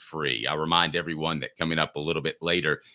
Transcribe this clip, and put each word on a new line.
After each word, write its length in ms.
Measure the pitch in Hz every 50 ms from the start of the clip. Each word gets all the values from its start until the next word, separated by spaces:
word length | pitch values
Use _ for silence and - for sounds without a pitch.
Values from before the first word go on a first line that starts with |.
free. 480 | - - 78 78 76 69 62 53 57 67
I 60 | 76
remind 420 | 76 78 80 85 85 85 80 73
everyone 420 | 87 80 82 82 78 78 80 80 73
that 160 | 65 - -
coming 220 | - 82 80 80 80
up 160 | 78 - -
a 60 | 76
little 220 | 76 80 82 80
bit 160 | 71 80 - -
later 420 | 80 85 87 90 76 78 73 - - -